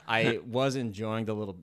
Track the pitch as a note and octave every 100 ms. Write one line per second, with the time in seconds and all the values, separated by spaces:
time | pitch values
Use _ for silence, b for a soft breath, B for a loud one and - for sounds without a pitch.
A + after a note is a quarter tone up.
0 | - A2+ A2+ A2 A#2+ A#2+ C3+ C3+ A#2 G2
1 | A2 A2 A2 G#2+ G#2 F2+